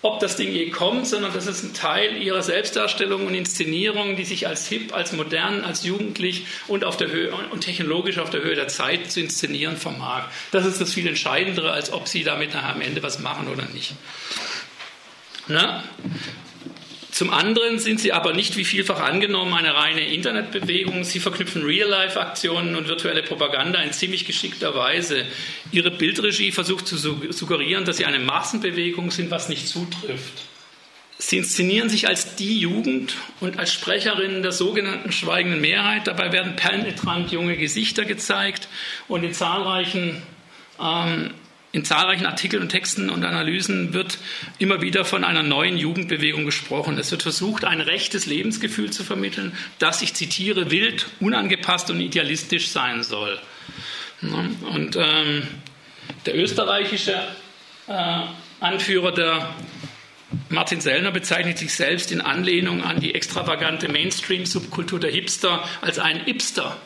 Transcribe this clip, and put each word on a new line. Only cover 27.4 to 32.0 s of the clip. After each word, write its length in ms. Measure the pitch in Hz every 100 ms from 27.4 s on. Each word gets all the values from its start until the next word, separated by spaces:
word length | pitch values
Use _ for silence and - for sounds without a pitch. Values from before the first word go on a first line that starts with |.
| 160 165 156 190
dass 140 | 180 170
sie 80 | 156
eine 140 | 139
Massenbewegung 920 | 127 151 - 220 185 170 175 175 175
sind, 200 | 175 170
was 200 | 170 -
nicht 160 | 143 135
zutrifft. 800 | 170 175 - 214 131 - - - - - - - - - -
Sie 180 | - 190
inszenieren 540 | 180 - 180 208 233
sich 180 | 208